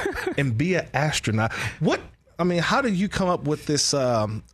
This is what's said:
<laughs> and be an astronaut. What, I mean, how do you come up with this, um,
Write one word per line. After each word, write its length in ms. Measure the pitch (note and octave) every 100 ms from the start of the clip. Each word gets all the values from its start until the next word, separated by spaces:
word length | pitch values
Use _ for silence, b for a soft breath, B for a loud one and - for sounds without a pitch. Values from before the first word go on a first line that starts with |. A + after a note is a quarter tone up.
| G4+ -
<laughs> 140 | - E4
and 180 | C#3 A2+
be 160 | D#3+
an 140 | F3 -
astronaut. 600 | B2+ D3+ - - G#2+ A2 B B B
What, 220 | E3 F#4 - - _ -
I 40 |
mean, 160 | F3 F3
how 180 | D#3+ A3+
do 80 | C4+
you 160 | F#3 G3+
come 220 | - F#3+
up 140 | E3+
with 240 | C#3+ D3+ -
this, 260 | D3 -
um, 500 | C#3+ B2+ A#2 G#2+ G#2+ -